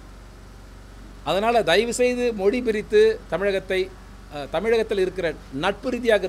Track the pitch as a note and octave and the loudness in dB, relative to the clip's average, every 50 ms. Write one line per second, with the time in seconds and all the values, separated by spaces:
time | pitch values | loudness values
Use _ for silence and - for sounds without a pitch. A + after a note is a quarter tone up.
0 | - - - - - - - - - - - - - - - - - - - - | -20 -20 -20 -20 -20 -20 -20 -20 -20 -20 -20 -20 -20 -20 -20 -20 -20 -20 -20 -20
1 | - - - - - C#3 E3 F#3+ G#3+ A3+ A#3+ A3+ G3+ E3 E3 G3+ A#3 A#3+ A3+ - | -20 -20 -16 -10 -4 -2 0 0 2 2 2 2 4 4 4 2 2 0 0 2
2 | B3 B3 B3 B3 B3 A#3+ A3+ G3+ F#3+ G3+ A#3 B3 B3+ A3 G#3 G#3+ F#3 - G#3+ G#3 | 2 2 2 0 -2 -2 -2 0 0 0 0 0 -2 -2 -2 -2 -2 2 4 6
3 | G#3+ A3 G#3+ - - - E3 E3+ G3 G3+ F#3+ F#3+ F#3 - F#3+ F#3+ F#3+ F#3+ - - | 6 4 2 0 -6 -6 -4 -2 -2 0 -2 -2 -4 -2 -2 -2 -2 -4 -8 -18
4 | - - - - - - D#3 D3 C#3 C#3 D#3 E3 G3 A3+ A#3 A3+ A3 A3 A3 F#3+ | -20 -20 -20 -20 -18 -14 -12 -12 -10 -6 -4 -2 0 2 2 0 0 0 0 -2
5 | F#3 F3+ E3 F#3+ E3+ D#3+ C#3+ - - - C3+ C3+ E3 G3 G3+ - - C4 A#3 A#3 | -2 -2 -2 -4 -4 -4 -4 -6 -12 -10 -6 -4 -2 -2 -4 -4 -6 -6 -4 -2
6 | B3 A3+ G#3+ G3+ F3+ | 2 2 2 2 2